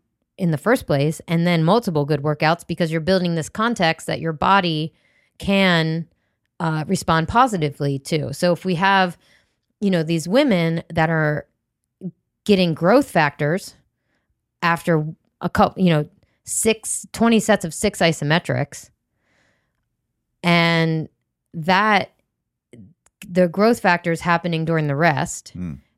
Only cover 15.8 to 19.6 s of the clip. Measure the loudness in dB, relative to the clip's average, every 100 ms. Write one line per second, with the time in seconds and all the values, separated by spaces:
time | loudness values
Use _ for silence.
15.8 | 2 2 -2 _ _ _ -10 -2 -2 -2
16.8 | -4 -10 -10 0 2 2 2 0 -2 -4
17.8 | -4 0 0 0 0 -2 -2 -4 -6 -10
18.8 | -20 _ _ _ _ _ _ _